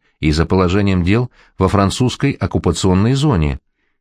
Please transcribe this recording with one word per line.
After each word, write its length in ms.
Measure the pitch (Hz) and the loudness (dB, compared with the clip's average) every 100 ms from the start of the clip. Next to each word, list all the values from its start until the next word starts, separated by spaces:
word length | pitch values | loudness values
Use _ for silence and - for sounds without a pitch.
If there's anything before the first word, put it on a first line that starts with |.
| _ _ | _ _
и 120 | 78 | -2
за 140 | 76 85 | 0 0
положением 580 | 92 90 98 101 92 | 2 2 0 0 0
дел 260 | 87 113 127 - _ - | 0 0 -2 -10 _ -2
во 100 | 95 | 0
французской 640 | 101 98 - 123 - 139 | 2 0 0 -2 -2 -4
оккупационной 800 | - - 92 90 - 95 92 110 | -2 -4 -2 -2 0 0 2 2
зоне. 460 | 135 151 95 73 65 - _ _ _ | 0 0 0 0 -4 -10 _ _ _